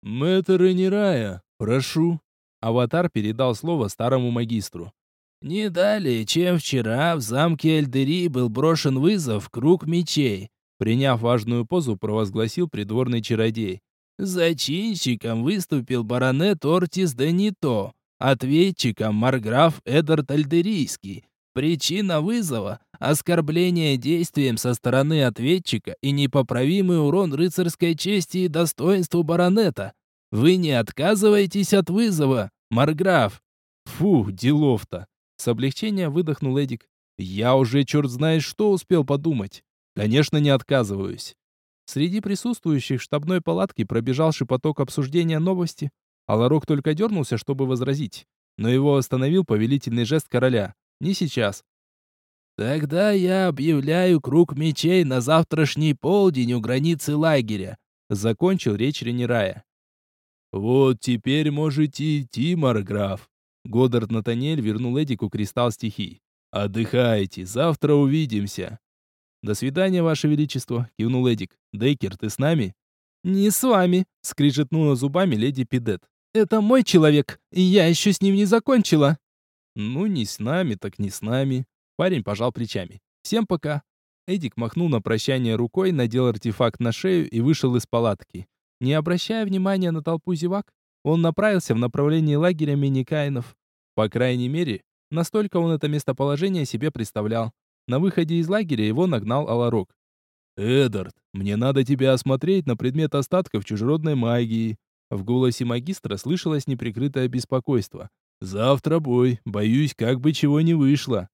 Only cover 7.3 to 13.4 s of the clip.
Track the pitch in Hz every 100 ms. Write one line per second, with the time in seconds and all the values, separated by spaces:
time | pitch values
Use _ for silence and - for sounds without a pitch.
7.3 | 123 165 156 160 160 143 127 135 175 175
8.3 | 127 123 110 160 165 143 131 156 208 143
9.3 | 104 - 120 135 180 151 170 170 151 135
10.3 | 98 101 _ _ _ 110 120 135 120 117
11.3 | 120 107 120 113 180 139 101 107 107 104
12.3 | 104 113 - 175 - 101 110 127 120 107
13.3 | 113